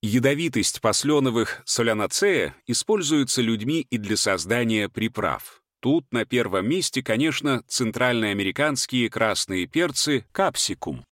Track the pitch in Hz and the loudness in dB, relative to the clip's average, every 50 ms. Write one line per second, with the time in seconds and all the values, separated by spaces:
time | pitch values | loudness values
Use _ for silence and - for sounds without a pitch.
0 | - 107 104 131 120 135 143 143 170 165 - 117 95 - - - - 113 101 - | -2 2 0 2 4 4 2 2 -2 -2 0 0 0 0 -2 0 0 0 2 2
1 | - 143 151 147 135 131 113 117 110 - - - - - - - 117 113 110 107 | 2 2 2 4 4 4 2 2 0 0 -4 -10 -6 -4 -2 0 2 2 2 0
2 | 104 92 - - 196 208 185 139 92 73 - - _ - 120 - - - 220 208 | 0 -2 0 2 2 2 2 2 0 -2 -6 -10 _ -4 -4 -4 0 0 0 0
3 | 175 143 156 147 139 123 - - 120 113 113 107 104 123 156 165 147 _ - 117 | 2 2 2 2 2 0 0 0 0 0 0 0 0 -2 -2 -2 -2 _ -4 -4
4 | 104 98 107 101 - 107 98 90 80 90 113 120 120 113 110 107 104 98 _ - | -2 -2 0 0 2 0 0 0 0 0 0 0 2 2 0 0 0 -2 _ -4
5 | 107 110 - - 107 85 64 53 - - - _ _ _ _ _ - 127 143 170 | -4 -4 -2 -2 -2 -2 -2 -4 -8 -16 -20 _ _ _ _ _ 0 2 2 2
6 | 147 _ - 127 110 _ - 123 117 101 90 95 92 113 151 190 170 - - 135 | 0 _ -4 -4 -2 _ 0 0 0 0 0 0 0 2 0 0 -2 -2 -4 -4
7 | 123 - 110 113 143 160 156 - - 151 135 120 - _ - - 127 110 107 - | -2 -2 0 2 2 0 0 0 0 0 -2 -2 -2 _ -4 -2 -2 -2 0 2
8 | 127 127 123 117 110 104 101 101 101 95 90 - 143 156 143 131 - - - 127 | 2 2 2 2 0 0 0 0 -2 -2 0 0 0 0 0 -2 -4 -2 0 0
9 | 120 110 - 110 113 110 101 - - - 95 92 87 - - 156 175 185 160 - | 0 0 0 0 0 0 0 -2 -2 -2 -2 -2 -2 -2 0 0 0 0 0 -2
10 | - 151 147 123 - _ _ - 196 - - - - - 190 - - 175 143 123 | 0 0 0 -2 -2 _ _ 0 0 0 2 -2 -4 -4 -4 -6 -6 -8 -8 -10
11 | - _ _ | -12 _ _